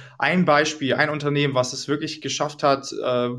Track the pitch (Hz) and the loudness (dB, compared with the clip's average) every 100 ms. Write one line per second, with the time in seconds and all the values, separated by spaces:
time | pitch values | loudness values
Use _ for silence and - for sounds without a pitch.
0 | - - 139 180 170 147 151 - 131 120 | -14 -2 2 2 4 4 4 0 -2 2
1 | 151 151 147 143 143 127 127 131 - 151 | 0 0 -2 0 2 0 -2 -4 -4 -4
2 | 156 - 135 - 147 - 147 135 131 - | -4 -8 -6 -4 -4 0 0 0 -2 -6
3 | 127 123 123 | -2 0 -2